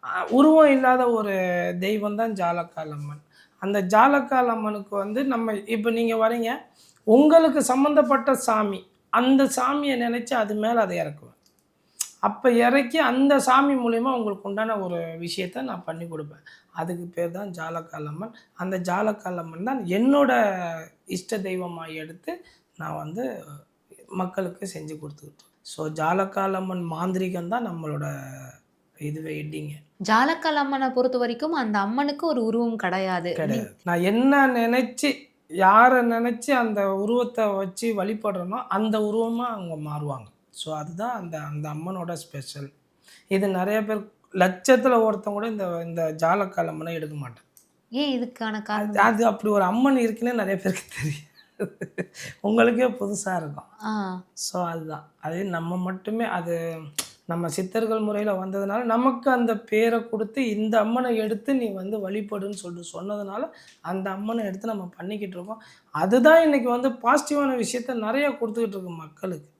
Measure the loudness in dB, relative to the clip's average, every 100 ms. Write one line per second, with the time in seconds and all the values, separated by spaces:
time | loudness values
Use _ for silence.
0 | -6 -6 0 6 8 10 8 8 4 4
1 | 4 2 0 0 0 0 -2 -2 -2 -2
2 | -2 -2 -2 0 -2 -2 -4 -8 -10 -10
3 | -12 -14 _ _ _ _ -4 -2 2 6
4 | 8 6 2 2 2 0 -2 -4 -6 -6
5 | -4 -2 -2 0 -2 -4 -4 -2 0 0
6 | 0 2 2 2 -2 -4 -10 _ _ _
7 | 6 8 10 10 8 4 2 4 4 4
8 | 4 4 2 0 2 2 0 -4 -10 _
9 | _ 2 6 6 6 2 0 0 0 -2
10 | -2 -4 -2 -2 0 0 0 2 0 0
11 | -6 -8 -20 _ _ _ _ _ _ _
12 | -14 -4 -4 0 2 4 4 4 2 0
13 | 2 4 4 4 6 4 4 2 0 0
14 | 0 -2 -2 -4 -6 -4 -2 -2 -4 -4
15 | -6 -8 -8 -6 -6 -6 -8 -8 -8 -10
16 | -8 -10 -12 -14 -20 -20 _ -8 -6 -6
17 | -8 -4 -4 -4 -10 -10 -8 -8 -10 -12
18 | -10 -10 -12 -14 _ _ -4 -4 -2 0
19 | 0 -2 -6 -8 -10 -8 -4 -4 -2 2
20 | 4 6 6 4 2 0 -6 -8 -12 _
21 | _ -10 -4 -6 -4 -4 -6 -10 -10 -10
22 | -12 -12 -10 -12 -12 _ _ _ -8 -8
23 | -8 -6 -6 -8 -14 -20 _ _ _ -20
24 | -12 -4 -4 -2 -6 -6 -12 -10 -12 -12
25 | -14 -16 -20 _ _ _ -18 -8 -8 -2
26 | 0 2 0 0 -2 -2 -4 -6 -6 -4
27 | -2 -2 -2 -4 -4 -4 -4 -8 -6 -6
28 | -6 -8 -12 -16 -18 -20 _ _ _ _
29 | -8 -8 -8 -8 -8 -10 -10 -14 _ _
30 | 0 2 2 0 -2 -2 -2 -2 -2 0
31 | 0 0 -2 -2 -4 -2 -2 0 -2 0
32 | -2 0 -2 0 0 0 -2 -2 -2 -2
33 | -2 -2 -2 -2 -2 -2 -4 -10 -2 2
34 | 2 4 4 6 4 4 2 2 0 0
35 | -2 -2 -10 _ _ 2 6 10 8 8
36 | 2 0 0 -2 0 2 2 0 0 0
37 | 0 0 0 0 0 0 -4 -4 -4 -2
38 | -2 -2 -4 -4 -4 -6 -4 -2 0 0
39 | 0 0 0 -2 -4 -6 -8 -8 -8 -6
40 | -6 -8 -12 _ _ -14 -10 -8 -8 -8
41 | -6 -6 -8 -10 -8 -8 -8 -8 -8 -8
42 | -8 -8 -10 -14 -14 -14 -14 _ _ _
43 | _ -20 _ 0 0 0 0 0 0 -4
44 | -6 _ _ 2 2 4 4 6 6 4
45 | 4 2 -4 -4 -4 -4 -4 -4 -6 -2
46 | -2 0 2 2 0 -2 -4 -4 -8 -8
47 | -8 -8 -12 -14 _ _ _ _ _ -4
48 | -2 -2 -4 -6 -6 -6 -4 -4 -2 4
49 | 4 6 2 2 2 4 4 4 4 4
50 | 2 0 -2 -2 0 -2 -2 -4 -8 -8
51 | -6 -6 -12 _ _ _ -8 -8 -14 -8
52 | -10 -10 -18 -6 0 4 4 4 0 0
53 | -4 -4 -4 -4 -4 -10 -16 -12 -6 -4
54 | -6 -8 -14 -12 -8 -4 -4 -6 -10 -12
55 | -14 _ -8 -6 -4 -4 -4 -4 -4 -6
56 | -6 -4 -2 -4 -4 -4 -4 -8 -12 -10
57 | -12 -14 -6 -4 -2 -4 -4 -2 -2 -2
58 | -2 -2 -2 -2 -4 -4 -2 -2 0 2
59 | 2 2 2 2 2 -2 0 2 4 2
60 | -2 -4 -4 -2 -2 0 2 2 2 0
61 | 0 0 0 -4 0 0 0 -6 -6 -6
62 | -4 -4 -4 -6 -6 -8 -10 -12 -12 -12
63 | -8 -8 -8 -8 -8 -10 -20 _ -8 -6
64 | -4 -6 -4 -4 -4 -6 -6 -6 -8 -10
65 | -8 -8 -8 -10 -12 -14 -16 -20 _ -4
66 | 2 6 8 8 8 4 2 0 0 -2
67 | 2 2 2 -2 0 0 -2 -4 -4 -4
68 | -2 0 0 -2 -4 -2 -4 -4 -10 -12
69 | -14 _ -8 -8 -12 _